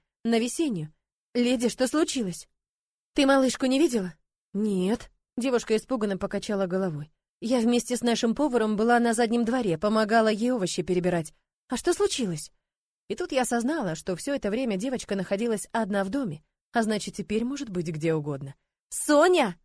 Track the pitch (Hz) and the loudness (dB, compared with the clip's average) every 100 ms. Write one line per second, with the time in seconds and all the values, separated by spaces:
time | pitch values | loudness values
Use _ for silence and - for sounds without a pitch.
0 | _ _ 226 226 240 - 320 185 156 _ | _ _ 0 0 0 -2 -2 -2 -6 _
1 | _ _ _ 247 240 254 233 - 254 302 | _ _ _ 0 2 2 0 0 0 0
2 | 339 277 196 170 - _ _ _ _ _ | 0 -2 -4 -8 -14 _ _ _ _ _
3 | _ - 269 269 262 - 262 269 320 233 | _ 2 4 4 4 0 0 2 2 0
4 | 180 - _ _ _ 196 214 190 185 233 | -4 -10 _ _ _ -4 -2 0 0 -2
5 | - _ _ - 247 240 - 220 - 262 | -6 _ _ -6 0 0 0 -2 -2 -2
6 | 208 185 196 202 - 202 190 185 190 147 | -2 -4 -4 -6 -4 -2 0 0 -2 -4
7 | 151 _ _ _ 226 254 226 240 - 247 | -10 _ _ _ 0 2 4 2 0 -2
8 | 240 220 233 226 294 240 220 208 226 240 | 0 2 2 2 2 2 0 2 4 4
9 | 233 220 233 233 226 254 220 160 208 220 | 4 2 2 2 0 0 0 0 0 2
10 | 214 226 220 208 240 254 180 - - 180 | 4 4 4 2 0 0 -2 -2 -2 0
11 | 175 175 156 - _ _ - 247 - 349 | 0 0 -4 -12 _ _ -10 -2 0 2
12 | 403 - 214 156 - _ _ _ _ _ | 0 0 -4 -4 -10 _ _ _ _ _
13 | - 208 359 269 247 233 233 320 196 160 | -10 -8 -2 0 0 0 0 -2 -2 -4
14 | - 175 - 277 202 226 262 190 247 254 | -6 -6 -4 -4 -2 -2 -2 -2 -2 -4
15 | - 196 185 196 233 214 - 233 214 202 | -4 -4 -2 -2 0 -2 -4 -4 0 -2
16 | 190 277 240 151 _ _ _ 240 220 208 | -2 -2 -4 -8 _ _ _ -2 0 -2
17 | - - 196 214 240 277 247 180 165 156 | -4 -10 -4 -2 -2 -4 -6 -6 -4 -2
18 | 160 160 147 139 139 - _ _ _ - | -2 -2 -4 -8 -10 -16 _ _ _ -4
19 | - 294 349 359 226 175 | 4 6 6 6 2 -2